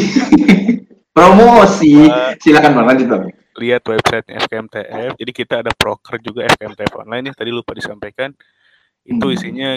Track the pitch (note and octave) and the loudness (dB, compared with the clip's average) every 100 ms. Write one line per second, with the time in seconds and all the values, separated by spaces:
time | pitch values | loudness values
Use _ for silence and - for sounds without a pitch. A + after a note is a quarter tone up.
0 | - - - - - F#3+ G#3+ - - _ | 4 -2 2 2 2 0 0 -4 -6 _
1 | _ D#3 F3+ F#3+ A#3+ A#3 F#3+ - D#3+ D3 | _ 4 6 8 6 6 4 4 4 8
2 | D#3 B2+ B2+ - D#3+ D3+ D3+ C3 A2+ C3 | 6 4 -4 -2 2 4 4 2 2 2
3 | A#2+ G2+ F#2 - _ - A#2 B2 - A2 | 0 -2 -6 -14 _ -10 -4 -4 -2 -4
4 | - A2+ - A2 - A2+ A2 A2 G2+ A2 | -4 -6 -8 -10 -10 -10 -12 -14 -12 -12
5 | B2 B2 A2+ B2 A#2 B2 A2+ - G#2+ G#2 | -12 -10 -14 -10 -8 -6 -6 -6 -6 -8
6 | - A#2 A#2 A2 A#2 A#2 G#2+ G2+ G#2+ A2+ | -12 -14 -12 -8 -4 -4 -6 -14 -14 -14
7 | G#2+ A#2+ C3+ C#3 A2+ A#2+ A2 A2 - G#2 | -12 -12 -12 -12 -10 -10 -12 -14 -16 -16
8 | G#2 G#2 C3+ C#3 _ _ _ _ _ _ | -18 -12 -12 _ _ _ _ _ _ _
9 | - A#2 C3+ B2+ A#2 A#2+ C3+ | -10 -6 -6 -6 -10 -10 -10